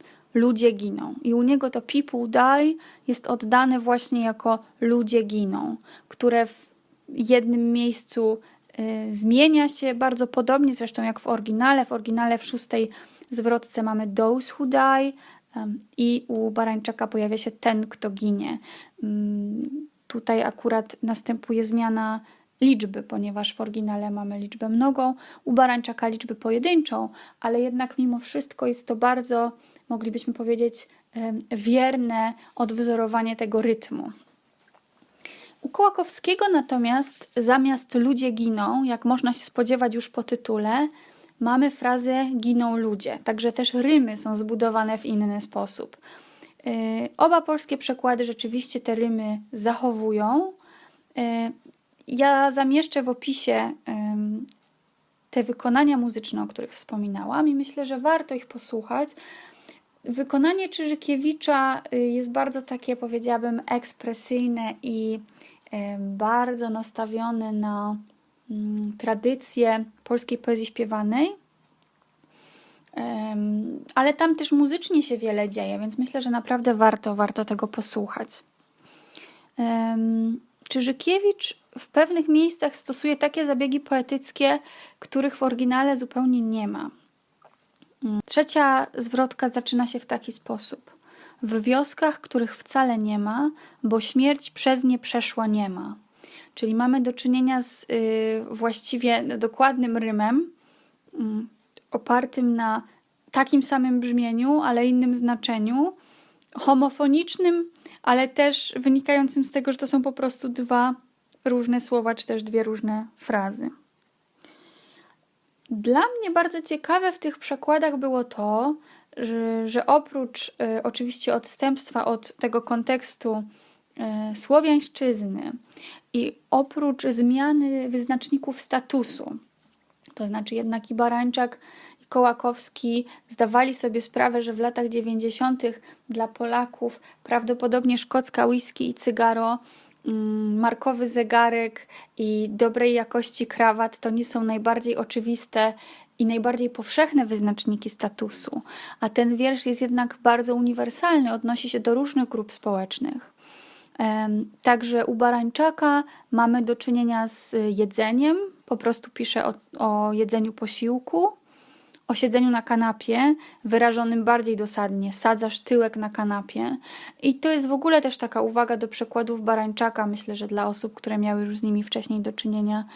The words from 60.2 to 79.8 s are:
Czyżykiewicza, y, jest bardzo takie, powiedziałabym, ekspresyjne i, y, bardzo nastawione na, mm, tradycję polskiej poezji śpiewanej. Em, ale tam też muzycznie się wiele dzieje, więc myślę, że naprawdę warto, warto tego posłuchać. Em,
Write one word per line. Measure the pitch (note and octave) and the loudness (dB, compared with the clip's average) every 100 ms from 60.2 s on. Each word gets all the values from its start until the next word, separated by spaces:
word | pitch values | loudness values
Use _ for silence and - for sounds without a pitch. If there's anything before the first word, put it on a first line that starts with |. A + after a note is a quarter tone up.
| C4+ C#4 D#4 F#4+ F#4 | 0 2 4 2 -2
Czyżykiewicza, | F4+ D4+ D4+ - C#4 D4+ D#4 - C#4+ C4+ C4 - | -4 -4 -4 -2 0 0 -2 0 2 2 -2 -4
y, | B3 | -2
jest | A#3+ A#3+ B3 | 0 -2 -2
bardzo | B3+ C4+ C4 | -2 -2 -4
takie, | C4 B3+ - B3 | -8 -8 -6 -6
powiedziałabym, | A#3+ A#3 A#3+ A#3 A#3 A3+ - | -6 -4 -2 -2 -2 -4 -2
ekspresyjne | B3 A#3+ - A#3+ A3+ - B3 B3 A#3 A3 A3 | -4 -4 -10 -8 -8 -4 -2 0 -2 -6 -8
i, | - A3+ A3 A3 G#3+ - - _ _ | -6 -4 -4 -6 -10 -20 -20 _ _
y, | G#3 G3+ G3+ | -8 -8 -6
bardzo | G3 G3 G#3+ A#3+ B3 A#3+ A#3 | -6 -2 2 2 0 -2 -4
nastawione | A3 A3+ - A3 A3+ A3+ A#3 A3 | -4 -6 -6 -6 -4 -2 -2 -2
na, | G#3+ G#3 G#3 G#3 G#3+ - _ _ _ - | -2 -2 -2 -4 -6 -10 _ _ _ -12
mm, | G#3+ G#3+ G#3+ G#3 G#3 | -8 -4 -4 -6 -4
tradycję | A3+ A3 A#3+ C4 - A#3+ A3+ A3 A3 _ | -4 0 0 -2 -4 2 2 2 -4 _
polskiej | - A#3+ - A#3+ | -4 -4 -2 -4
poezji | - A3+ A3 | -2 -2 -4
śpiewanej. | - A3 G#3+ G#3+ A#3+ E4+ G4+ _ _ _ _ _ _ _ _ _ _ _ - _ _ _ - | -6 -4 -2 0 2 0 -2 _ _ _ _ _ _ _ _ _ _ _ -20 _ _ _ -8
Em, | A#3 A3 G#3+ G#3 G#3 G#3 A3 - - - | -6 -6 -4 -4 -2 -2 -4 -8 -4 2
ale | C#4 | 2
tam | D4 E4 D#4+ | 4 2 2
też | D4 | 2
muzycznie | C#4+ C#4+ E4+ - D#4+ | 4 4 0 0 2
się | D4 A#3 | 2 -2
wiele | A3 G#3 G#3 | 0 0 -2
dzieje, | G#3 G3 G3+ | -4 -4 -4
więc | G#3+ G#3+ | -4 -4
myślę, | B3+ C4+ | -4 -2
że | B3+ | -2
naprawdę | A#3+ - B3 A#3+ A3 | -2 0 0 2 6
warto, | A3 G#3+ G#3+ G3+ | 6 6 0 0
warto | G3+ G#3+ G#3+ | 0 0 -4
tego | G#3 G#3+ | -4 -4
posłuchać. | A3+ - G#3+ G3+ - - - - _ _ _ _ - _ - - - _ - | -4 -4 -4 -6 -8 -10 -12 -18 _ _ _ _ -20 _ -20 -20 -20 _ -4
Em, | A#3 A3+ | 0 0